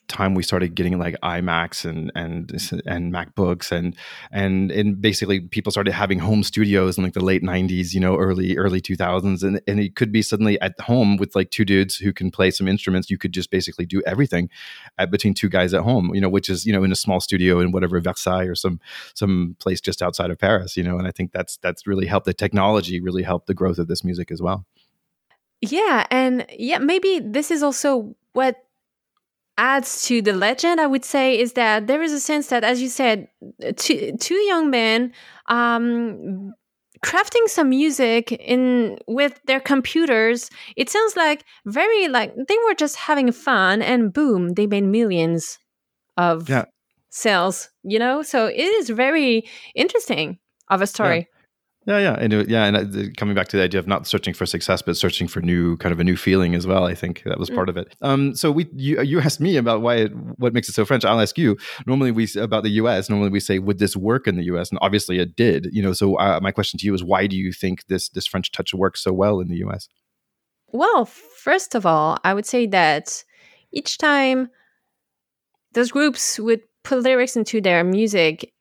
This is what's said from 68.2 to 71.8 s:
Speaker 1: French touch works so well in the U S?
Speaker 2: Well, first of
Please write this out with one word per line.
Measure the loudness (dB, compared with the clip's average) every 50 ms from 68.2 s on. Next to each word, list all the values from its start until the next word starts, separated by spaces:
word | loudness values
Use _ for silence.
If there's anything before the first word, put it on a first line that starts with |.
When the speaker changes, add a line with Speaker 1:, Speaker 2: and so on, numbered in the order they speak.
| -8
Speaker 1:
French | -4 -4 -4 -4 -4
touch | -6 -8 -8 -6
works | -2 0 -2 -2 -2 -2
so | -4 -2
well | 0 2 2 2 2 0
in | -2 -4
the | -4
U | -6 -6 -6
S? | -8 -10 -12 _ _ _ _ _ _ _ _ _ _ _ _ _ _ _ _ _
Speaker 2:
Well, | -4 0 2 2 4 2 0
first | 0 -6 -20 -20 -20 -20 -8 -2 0 0 0 0 -2 -4
of | 0